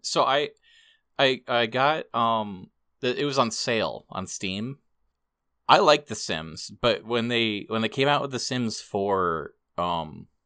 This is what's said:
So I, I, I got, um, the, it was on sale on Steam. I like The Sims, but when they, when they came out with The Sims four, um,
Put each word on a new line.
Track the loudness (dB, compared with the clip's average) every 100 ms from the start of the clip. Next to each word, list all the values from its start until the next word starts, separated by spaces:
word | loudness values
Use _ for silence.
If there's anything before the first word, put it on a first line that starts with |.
So | -4 0
I, | 2 2 0 -8 _ _ _ _ _ 2
I, | 2 2 0
I | 0 2
got, | 2 2 0 -2
um, | -2 0 0 -4 -10 -16 _ _ _
the, | -4 -2
it |
was | 0 0
on | 0
sale | -2 -2 0 -2 -6 -10
on | -8 -8
Steam. | -6 -6 -6 -8 -12 _ _ _ _ _ _ _ _ 6
I | 6
like | 8 6 2
The | -6
Sims, | -4 -4 -6 -10 -12
but | -2 0 0 0
when | -2 0
they, | 0 0 -2 -4
when | -2
they | -2
came | 0 2
out | 2
with | -2
The | -4
Sims | -4 -2 -2 -4
four, | -6 -2 0 2 0 -2 -6 -14 _ -6
um, | -4 -4 -6 -12 -18 _